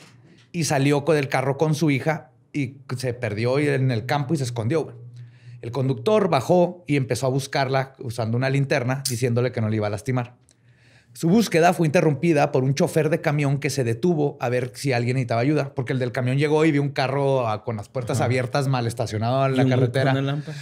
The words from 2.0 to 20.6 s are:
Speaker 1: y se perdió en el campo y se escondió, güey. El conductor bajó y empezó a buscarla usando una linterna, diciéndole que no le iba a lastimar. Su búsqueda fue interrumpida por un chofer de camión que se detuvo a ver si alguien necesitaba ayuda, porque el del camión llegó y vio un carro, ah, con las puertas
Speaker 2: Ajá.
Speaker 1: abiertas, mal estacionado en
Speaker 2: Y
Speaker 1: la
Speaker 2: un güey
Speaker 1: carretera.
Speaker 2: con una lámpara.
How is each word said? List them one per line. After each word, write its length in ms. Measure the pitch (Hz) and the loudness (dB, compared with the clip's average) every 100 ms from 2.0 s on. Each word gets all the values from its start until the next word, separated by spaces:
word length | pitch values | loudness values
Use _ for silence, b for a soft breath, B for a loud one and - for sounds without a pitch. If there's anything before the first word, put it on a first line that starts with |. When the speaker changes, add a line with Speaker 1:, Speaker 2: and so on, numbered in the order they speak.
| 160 151 - _ _ | 0 -4 -6 _ _
Speaker 1:
y 260 | 151 127 - - 123 | -6 -6 -8 -12 -8
se 160 | 131 | -6
perdió 440 | 120 110 104 120 135 | -4 -4 -2 0 0
en 320 | 147 139 131 | 0 2 0
el 120 | 113 | 0
campo 300 | - 147 139 | 0 -2 0
y 20 | 160 | -2
se 80 | |
escondió, 380 | 127 - 110 160 | -4 -4 -2 -2
güey. 120 | - - - B B B B B | -4 -10 -20 B B B B B
El 80 | 117 | -10
conductor 560 | 143 127 135 214 214 185 | -4 -2 0 4 4 4
bajó 560 | 147 120 180 175 185 - | 2 4 4 4 0 -2
y 100 | 143 | 0
empezó 300 | 123 120 131 | 0 -2 0
a 40 | |
buscarla 640 | 135 139 147 131 135 131 - | -2 -2 -2 0 0 -2 -8
usando 380 | 123 117 113 120 | -12 -6 -2 0
una 140 | 131 | 0
linterna, 520 | 139 139 151 123 135 135 | 0 0 0 0 -2 -4
diciéndole 440 | 117 123 117 127 | -2 0 0 0
que 80 | 120 | 0
no 80 | 107 | -2
le 60 | 110 | 0
iba 100 | 104 | -2
a 40 | |
lastimar. 460 | 104 - 127 117 - _ b b b b b b | -4 -4 -4 -4 -10 _ b b b b b b
Su 140 | - 165 | -4 2
búsqueda 440 | 214 214 170 170 | 4 4 4 4
fue 140 | 175 160 | 4 2
interrumpida 640 | 175 160 139 170 151 143 | 2 2 2 2 2 2
por 100 | 143 | 2
un 120 | 131 | 0
chofer 340 | 143 165 160 151 | 2 0 2 0
de 100 | 165 | 0
camión 380 | 160 147 143 143 | 0 0 0 0
que 120 | 143 | -2
se 120 | 135 | -2
detuvo 540 | 117 117 180 160 147 143 | -2 0 0 2 0 -2
a 80 | 123 | -2
ver 200 | 123 120 | -2 -4
si 180 | - 143 | -6 -2
alguien 220 | 120 120 131 | 0 0 -2
necesitaba 240 | 120 117 | 0 0
ayuda, 340 | 135 151 135 | 2 0 -2
porque 180 | - 120 | -6 -4
el 60 | 131 | -2
del 140 | 123 | -2
camión 240 | 123 123 139 | -2 0 0
llegó 260 | 147 151 | 2 4
y 60 | 160 | 4
vio 100 | 143 | 2
un 80 | 143 | 0
carro, 580 | 139 131 139 139 135 117 | -2 -2 0 2 2 0
ah, 160 | 107 | -4
con 120 | - 110 | -4 -8
las 120 | - | -8
puertas 300 | 131 117 127 | -8 -4 -2
Speaker 2:
Ajá. 80 | 131 | 0
Speaker 1:
abiertas, 420 | 127 120 143 135 | 0 0 -2 0
mal 180 | 131 117 | -2 -2
estacionado 580 | 120 113 107 113 131 135 | -4 -4 -2 0 2 2
en 80 | |
Speaker 2:
Y 20 | 131 | 2
Speaker 1:
la 60 | |
Speaker 2:
un 40 | 127 | 2
güey 100 | 127 | 4
Speaker 1:
carretera. 320 | 131 131 135 | 2 2 0
Speaker 2:
con 100 | 131 | 0
una 100 | 139 | -2
lámpara. 260 | 143 147 147 | -4 -8 -12